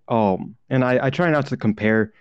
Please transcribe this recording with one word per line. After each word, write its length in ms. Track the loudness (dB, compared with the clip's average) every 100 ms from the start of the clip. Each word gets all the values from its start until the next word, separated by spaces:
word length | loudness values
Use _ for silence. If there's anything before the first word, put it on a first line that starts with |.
| -2
um, 480 | 0 2 0 -6 -14 -4
and 140 | 0
I, 240 | 2 0 0
I 20 |
try 220 | 0 0
not 160 | 0 -2
to 100 | -2
compare, 560 | -2 0 0 2 0 -6